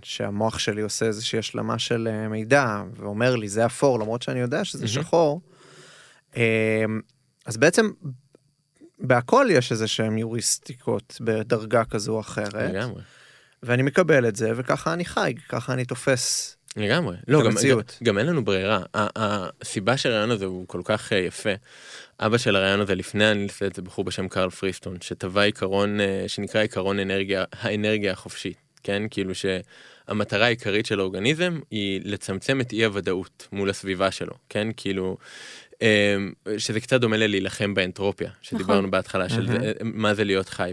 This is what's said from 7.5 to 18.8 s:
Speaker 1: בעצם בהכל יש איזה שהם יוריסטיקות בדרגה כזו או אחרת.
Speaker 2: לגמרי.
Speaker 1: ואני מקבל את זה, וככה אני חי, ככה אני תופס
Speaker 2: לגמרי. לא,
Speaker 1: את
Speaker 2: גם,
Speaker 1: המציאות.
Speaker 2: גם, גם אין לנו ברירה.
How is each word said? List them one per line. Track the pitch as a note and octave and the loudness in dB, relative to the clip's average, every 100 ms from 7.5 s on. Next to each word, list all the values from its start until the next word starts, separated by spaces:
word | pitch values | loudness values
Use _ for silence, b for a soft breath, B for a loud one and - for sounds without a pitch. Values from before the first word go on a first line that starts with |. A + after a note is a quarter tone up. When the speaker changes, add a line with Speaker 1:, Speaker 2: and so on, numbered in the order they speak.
| A2+ | 2
Speaker 1:
בעצם | D3+ G3+ A3 - D#3+ B2+ _ _ _ _ _ _ - - | 4 6 2 0 -10 -12 _ _ _ _ _ _ -20 -6
בהכל | B2 B2 B2 A#3+ C4+ | 2 2 6 6 6
יש | D3 A#2+ | 6 4
איזה | A2+ A2 | 0 -2
שהם | - A2 A2 | 0 0 -2
יוריסטיקות | A2+ A#2 - - - B2 - A2+ - - | -2 -4 -2 -2 -4 -10 -4 -4 -4 -6
בדרגה | A2+ A2 G#2+ A#2 A2 A#2+ A2 | -2 0 0 -2 2 0 2
כזו | A2 G#2+ | -2 -2
או | A2 | -4
אחרת. | G#2 - G#2 | -4 -4 -4
Speaker 2:
לגמרי. | G#2+ A#2+ F#2+ A#2+ F#2+ F#2+ B B B B B | -4 -4 -2 -4 -8 -14 B B B B B
Speaker 1:
ואני | B2 B2 | 0 2
מקבל | C3+ G3 E3+ D3+ A#2 | 4 4 6 6 4
את | G#2 | 2
זה, | A2 A2+ | 0 0
וככה | B2+ C3+ - | -2 -2 -2
אני | E3+ F3 | -4 -2
חי, | - F3+ B2 - | 0 0 -2 -6
ככה | B2 - | -6 -2
אני | B2+ B2+ | -2 -4
תופס | B2 - B2+ - - - - - - | -2 0 2 2 -2 -4 -12 -12 -4
Speaker 2:
לגמרי. | G#2 D3 D3 F2 - | 0 2 0 -4 4
לא, | D3 | 6
Speaker 1:
את | |
Speaker 2:
גם, | A2+ | 6
Speaker 1:
המציאות. | G#2+ C#3 A#2+ - - | 4 4 4 2 -2
Speaker 2:
גם, | A#2 | 0
גם | G2 | 2
אין | C3+ | 2
לנו | E3+ G#2 | 0 2
ברירה. | G2 G2 G#2+ | 0 2 0